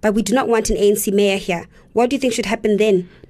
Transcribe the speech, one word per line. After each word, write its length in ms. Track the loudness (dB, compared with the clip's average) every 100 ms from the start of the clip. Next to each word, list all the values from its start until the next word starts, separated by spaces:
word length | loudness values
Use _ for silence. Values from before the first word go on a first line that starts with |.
"but 140 | -2
we 80 | 0
do 100 | 0
not 140 | 0 0
want 240 | 0 0
an 60 | 0
A 120 | 2
N 60 |
C 160 | 2 0
mayor 260 | 2 2 0
here," 300 | -4 -6 -8 -20 -8
what 160 | -2 0
do 40 |
you 60 | 0
think 120 | -2
should 140 | -2 -4
happen 300 | -2 0 2
then? 320 | 2 2 0 -12